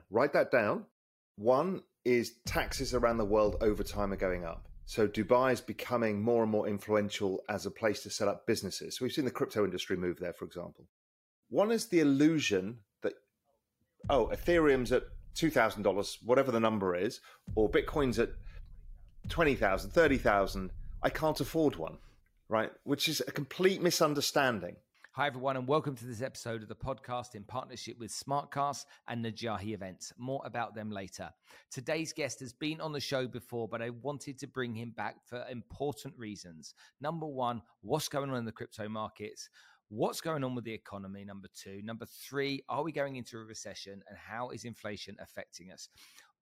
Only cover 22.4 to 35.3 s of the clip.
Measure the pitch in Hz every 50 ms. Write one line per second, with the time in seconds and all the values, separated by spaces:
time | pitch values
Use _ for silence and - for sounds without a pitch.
22.4 | _ - 107 110 110 - - - - 123 143 139 - 165 147 - 127 - - -
23.4 | 143 - - - 185 190 190 - 165 175 - - 170 151 147 143 131 - - 151
24.4 | 139 127 117 98 82 90 - - _ _ _ _ _ - - 131 143 143 123 127
25.4 | 127 135 135 131 127 127 147 156 - 147 135 113 117 127 120 101 131 127 - -
26.4 | - 120 113 113 107 107 107 - - 135 131 - - - 123 123 117 - - 107
27.4 | 101 - 107 127 - - 127 - - - 123 120 117 98 - - - 135 143 143
28.4 | 139 - - 139 143 143 131 - - _ - - - - 120 117 113 113 107 110
29.4 | 117 113 107 98 101 110 107 92 98 92 87 - - - - - 120 131 135 139
30.4 | 160 127 107 120 113 104 104 110 107 107 104 98 98 92 - - 90 87 - _
31.4 | _ - - - _ - - 139 120 156 156 160 165 139 - 156 147 123 - -
32.4 | 135 120 - - 156 151 156 160 156 160 147 143 - - 139 131 131 117 117 117
33.4 | - - 123 117 113 101 117 113 117 123 120 120 120 139 147 131 - 147 131 -
34.4 | 139 127 - 131 123 120 113 110 120 120 110 113 104 110 - _ _ -